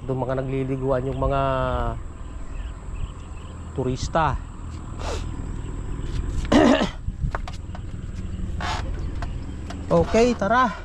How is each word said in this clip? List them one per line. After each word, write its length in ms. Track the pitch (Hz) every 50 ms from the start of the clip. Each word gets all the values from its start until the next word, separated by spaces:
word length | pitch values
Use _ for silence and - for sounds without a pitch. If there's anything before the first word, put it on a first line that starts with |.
| -
Doon 160 | 135 131 131
mga 160 | 127 123 131
nagliliguan 720 | 135 135 135 135 135 135 131 135 131 127 135 135 127 127 135
yung 80 | 131
mga 240 | 131 135 135 139 139 139 135 131 131 131 127 123 123 117 117 113 - - - - - - - - - - - - - - - - - - - - - - - - - - - - - - - - - - - -
turista. 640 | - 127 127 131 127 - - - 165 156 143 120 - - - - - - - - - - - - - - - - - - - - - - - - - - - - - - - - - - - - - - - - - - -
<coughs> 420 | - 294 - 240 262 - - - - - - - - - - - - - - - - - - - - - - - - - - - - - - - - - - - - - - - - - - - - - - - - - - - - - - - - - - - - - - - 160
Okay, 400 | 170 165 - - 220 233 247 233
tara. 400 | - 202 196 226 247 262 226 - - -